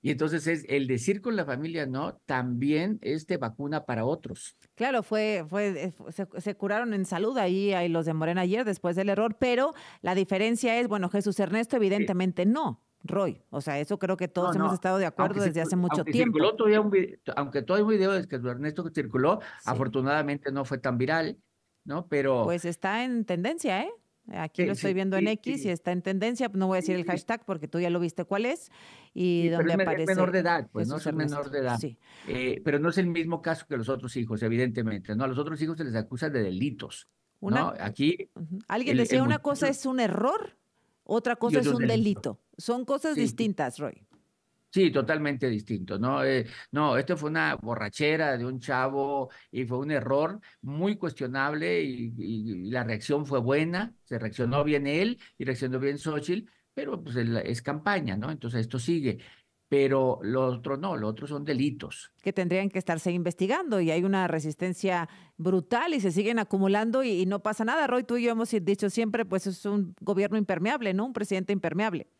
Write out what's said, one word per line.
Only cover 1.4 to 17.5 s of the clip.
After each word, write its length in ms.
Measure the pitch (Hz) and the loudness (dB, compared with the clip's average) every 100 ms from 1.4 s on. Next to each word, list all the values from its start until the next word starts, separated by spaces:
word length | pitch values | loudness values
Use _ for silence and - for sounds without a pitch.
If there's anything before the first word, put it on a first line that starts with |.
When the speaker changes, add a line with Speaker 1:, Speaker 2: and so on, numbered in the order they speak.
Speaker 1:
familia 400 | 147 127 156 165 | -2 -4 -4 -4
no, 380 | 143 127 170 - | -4 -4 -6 -8
también 720 | - 131 123 120 139 151 180 214 | -4 -2 0 -2 2 2 0 -2
es 240 | - 156 156 | -2 -4 -2
de 100 | 170 | -2
vacuna 480 | 120 113 143 156 | -2 -4 -4 -4
para 220 | - 117 117 | -2 -2 0
otros. 500 | 156 - - - _ _ _ | -2 -6 -14 -16 _ _ _
Speaker 2:
Claro, 260 | 240 254 | 0 0
fue, 420 | 196 214 214 208 156 | 0 0 0 0 -2
fue, 180 | 190 208 175 | -2 -2 -2
eh, 60 | 175 | -6
fu-, 180 | 160 - | -8 -14
se, 160 | 165 190 - | -8 -8 -6
se 140 | 190 202 | -6 -4
curaron 380 | 196 208 240 | -2 0 0
en 100 | 202 | -2
salud 320 | 190 175 214 262 | -2 0 0 2
ahí, 380 | 190 190 202 | 2 2 2
ahí 140 | 190 175 | 2 2
los 160 | 165 160 | 0 0
de 80 | |
Morena 280 | 160 160 175 | 0 0 2
ayer 220 | 180 208 | 2 0
después 320 | 233 190 175 165 | 0 -2 -2 0
del 140 | 196 | 2
error, 260 | 196 226 220 | 2 2 2
pero 360 | 254 240 277 311 - - | 2 2 2 -2 -18 -8
la 140 | - | -2
diferencia 640 | 185 190 190 220 233 247 233 | 0 2 2 2 2 2 2
es, 80 | 240 | 2
bueno, 220 | 208 185 | 0 0
Jesús 280 | 202 202 190 | 0 0 0
Ernesto 340 | 196 208 226 | 0 0 0
Speaker 1:
Sí. 60 | 254 | 2
Speaker 2:
evidentemente 680 | 202 202 208 180 185 175 185 | 4 4 2 2 0 2 4
no, 340 | 262 302 117 _ _ | 4 0 -4 _ _
Roy. 380 | - 185 190 - _ | -4 0 0 -2 _
O 100 | 139 | -6
sea, 180 | 139 143 | -2 -2
eso 200 | 147 202 | -2 -2
creo 180 | 180 185 | -2 -2
que 120 | 180 | -2
todos 260 | - 180 | 0 2
Speaker 1:
No, 60 | 185 | 4
Speaker 2:
hemos 80 | 190 | 2
Speaker 1:
no. 40 | |
Speaker 2:
estado 220 | 185 185 185 | 2 2 2
de 80 | |
acuerdo 300 | 180 - 160 | 0 0 0
Speaker 1:
Aunque 160 | 202 196 | 2 2
Speaker 2:
desde 100 | 160 | 2
Speaker 1:
circul-, 60 | 160 | 0
Speaker 2:
hace 100 | 180 | 2
mucho 200 | 180 151 | 2 2
Speaker 1:
aunque 160 | 160 | 0
Speaker 2:
tiempo. 140 | 233 247 156 | 2 4 4
Speaker 1:
circuló 180 | 180 220 | 4 4
todavía 240 | 220 214 | 6 6
un 100 | 208 | 6
vi-, 280 | 196 180 - - - | 4 2 -4 -6 -4
aunque 240 | 143 | -2